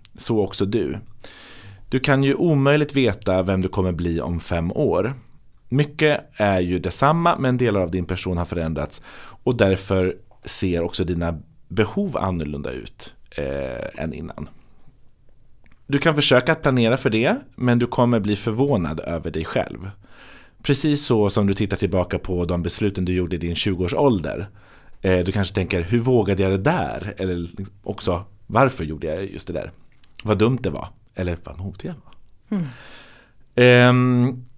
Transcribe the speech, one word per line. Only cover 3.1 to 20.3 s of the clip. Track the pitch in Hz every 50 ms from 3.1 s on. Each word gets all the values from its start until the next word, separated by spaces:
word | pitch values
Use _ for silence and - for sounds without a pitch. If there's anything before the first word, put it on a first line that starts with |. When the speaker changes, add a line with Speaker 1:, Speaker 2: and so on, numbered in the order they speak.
| 98 - - 98 92 95 90
Speaker 1:
vem | 98 95 95
du | 92
kommer | 92 - 101 92 92
bli | 85 78 85 85 82 80
om | 60 76 87 80
fem | - - 87 85 82 87
år. | - - 147 104 82 87 101 123 139 - - - - - - - - - - -
Mycket | 123 143 147 147 - - 156 151 143 - - - -
är | - 104 101 95 92
ju | 90 87 90 87
detsamma, | - 92 - - 135 143 160 170 170 170 - -
men | 127 127 127
delar | 123 123 113 101 98
av | 90 85
din | 90 95 107
person | - 92 - - 92 90
har | 87 85
förändrats | - 87 87 80 80 78 71 76 - - - - - - - - - - - -
och | 127 123
därför | 113 104 98 95 - - - 98 95 92 92 - - - - - - -
ser | - - - 101 90 87 82
också | 82 87 - - 90
dina | 85 90 82 85 85 82 73 - - - - -
behov | - 87 107 107 101 - 196 208 180 -
annorlunda | - 92 95 90 82 76 73 73 71 - 65
ut, | 64 64 55 - - - - - - - - -
eh, | - 80 71 67 69 69 67 64 60 58 - - - - 76
än | 82 64
innan. | 69 82 - - - - - - - - - - - - - - - - - - _ _ - - - - - - - - - - - -
Du | - 139
kan | 139 - 165 151
försöka | 147 131 - 131 127 127 156
att | 160 156
planera | - 143 131 123 117 113 127
för | 135 - 131
det, | 107 110 120 165 233 285 - - -
men | - 120 123 120 120
du | 120
kommer | 120 - 131 120 120 120 110
bli | 95 104 104
förvånad | 101 - 117 107 117 139 143 135 95 82 73 80 -
över | - - 85 80 78 85
dig | 78 82 -
själv. | - - 113 - - - - 92 98 - - - - - - - -